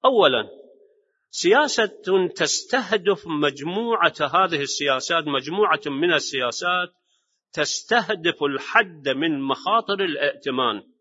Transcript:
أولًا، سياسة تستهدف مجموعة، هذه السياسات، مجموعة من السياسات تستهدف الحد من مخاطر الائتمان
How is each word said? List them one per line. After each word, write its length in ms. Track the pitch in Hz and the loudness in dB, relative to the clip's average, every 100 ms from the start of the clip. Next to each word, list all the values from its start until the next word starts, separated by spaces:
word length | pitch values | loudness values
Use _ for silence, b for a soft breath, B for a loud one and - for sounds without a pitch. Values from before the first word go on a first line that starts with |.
أولًا، 440 | 254 247 160 123 107 - - _ _ _ _ _ _ | 4 6 4 4 -4 -12 -20 _ _ _ _ _ _
سياسة 600 | - 175 233 294 - 214 - 185 190 180 - | -2 4 4 4 0 -2 -4 0 0 0 -2
تستهدف 880 | 156 - - 269 208 214 180 190 170 | -2 -2 -2 -4 0 0 0 -2 -2
مجموعة، 880 | 151 147 135 151 190 233 214 170 - | 0 0 -2 -6 -4 -2 2 2 2
هذه 400 | 147 170 185 160 | -2 2 0 0
السياسات، 640 | 139 - 143 131 127 170 151 | -4 -4 -2 -2 0 -2 0
مجموعة 540 | 135 127 190 202 156 151 | -4 -4 0 2 2 -2
من 260 | 139 175 | -2 0
السياسات 800 | 156 - 139 123 - 175 180 175 _ _ _ _ _ _ | 0 0 -4 -4 -2 -2 -2 -4 _ _ _ _ _ _
تستهدف 880 | - 147 - - - 165 202 165 - | -4 -4 -4 0 0 0 -2 -2 0
الحد 680 | 147 135 - 220 196 165 135 | -2 -2 2 2 2 -4 -4
من 320 | 131 160 143 | 0 0 -2
مخاطر 640 | 135 127 - 226 214 196 | -2 -4 0 0 0 -2
الائتمان 760 | 190 143 143 - 143 127 123 104 - _ | -2 0 -2 -2 -4 0 0 -2 -10 _